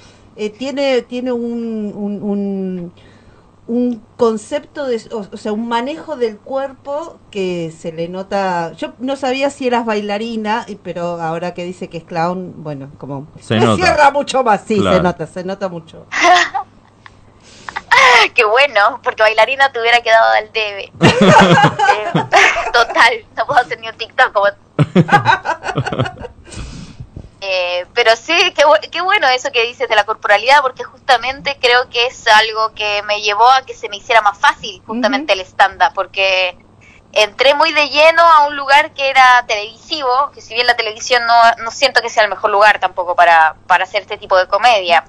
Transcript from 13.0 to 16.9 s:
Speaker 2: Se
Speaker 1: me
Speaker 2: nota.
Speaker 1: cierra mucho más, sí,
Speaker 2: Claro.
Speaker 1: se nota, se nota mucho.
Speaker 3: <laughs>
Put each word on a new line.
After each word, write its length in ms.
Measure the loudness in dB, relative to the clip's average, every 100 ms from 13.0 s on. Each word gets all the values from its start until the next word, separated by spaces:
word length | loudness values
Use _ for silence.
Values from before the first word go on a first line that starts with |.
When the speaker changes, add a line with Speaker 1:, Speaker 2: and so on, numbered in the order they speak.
| -12 -12 -14 -14
Speaker 2:
Se 180 | -2 2
Speaker 1:
me 60 | 2
Speaker 2:
nota. 200 | 2 2
Speaker 1:
cierra 240 | 4 4
mucho 340 | 2 -2 -2
más, 200 | 0 0 0
sí, 140 | -2
Speaker 2:
Claro. 180 | 2 2
Speaker 1:
se 60 |
nota, 240 | 0 -4 -10
se 160 | -12
nota 260 | -10 -8 -8
mucho. 380 | -10 -18 -20 -12
Speaker 3:
<laughs> 2250 | -2 2 2 2 -6 -12 _ _